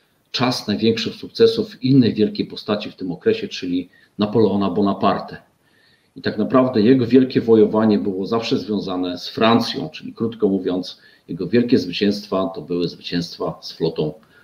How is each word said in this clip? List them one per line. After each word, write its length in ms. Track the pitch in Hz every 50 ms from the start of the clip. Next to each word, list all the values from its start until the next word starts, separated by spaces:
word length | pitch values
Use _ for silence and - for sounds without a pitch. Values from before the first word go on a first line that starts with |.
| _ _ _ _ _ _
czas 360 | - - 127 123 - - - -
największych 460 | 101 - 107 113 113 - - 107 -
sukcesów 720 | - - 87 - - 113 113 113 117 101 - - - -
innej 300 | 127 135 135 120 104 90
wielkiej 320 | 107 107 - - - -
postaci 460 | - 87 - - - 107 107 - 135
w 40 | -
tym 160 | - 95 92
okresie, 360 | 85 - - 113 110 - 98 98
czyli 420 | - - - 90 90 90 87 - _ _ _ _ _ -
Napoleona 520 | 101 104 107 120 107 98 101 101 98 92
Bonaparte. 680 | 87 107 101 98 95 - - 98 90 85 - - - - - _ _ _ _ _ _ _ _ _ _ _ _ _ _
I 60 | -
tak 160 | - 107 - 107
naprawdę 440 | 104 - - 131 127 123 - 113
jego 240 | 101 117 135 131 117
wielkie 360 | 110 123 131 131 127 - 117
wojowanie 580 | 104 113 113 110 104 95 107 110 113 110 104 95
było 260 | 90 101 92 95 98
zawsze 320 | 87 - - - - 139 110
związane 600 | - 104 107 101 - 95 92 90 90 90 90 87
z 100 | - -
Francją, 640 | - - 110 113 113 123 120 - - - - 151
czyli 240 | - - - - -
krótko 340 | - 113 113 - - 107 98
mówiąc, 520 | 98 95 90 92 90 92 92 - - - _ - _ _ _ -
jego 200 | 85 85 92 85
wielkie 300 | 110 120 117 - 127 110
zwycięstwa 760 | - - - - 104 101 104 - - - 98 92 95 92 -
to 60 | -
były 260 | 76 80 87 87 87 80
zwycięstwa 720 | - - - - 87 87 85 - - - - 160 165 -
z 100 | - -
flotą 420 | - - - - - - 78 151 - - _ _ _ _